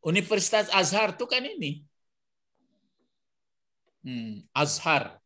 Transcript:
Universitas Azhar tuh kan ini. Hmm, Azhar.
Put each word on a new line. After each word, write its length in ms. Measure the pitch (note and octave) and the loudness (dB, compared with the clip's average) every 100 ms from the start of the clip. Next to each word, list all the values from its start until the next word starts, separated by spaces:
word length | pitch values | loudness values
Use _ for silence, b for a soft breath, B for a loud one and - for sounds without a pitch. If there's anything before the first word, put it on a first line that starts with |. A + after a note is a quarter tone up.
Universitas 640 | D#3+ F3+ F3+ G#3+ - G#3+ G#3 | 2 2 2 0 2 2 2
Azhar 460 | F#3+ E3+ G3 G#3+ - | 2 2 2 0 -2
tuh 100 | A#3+ | -2
kan 160 | B3 | -2
ini. 460 | C4 G4 D#3 D3 - _ _ _ _ _ _ _ _ _ _ _ _ _ _ _ _ _ _ _ _ _ | -4 -6 -6 -6 -12 _ _ _ _ _ _ _ _ _ _ _ _ _ _ _ _ _ _ _ _ _
Hmm, 420 | C3 B2 A2+ G#2+ - | -10 -8 -8 -12 -6
Azhar. 640 | C3 D3 - - D3 A#2+ - | -2 0 0 2 2 0 -14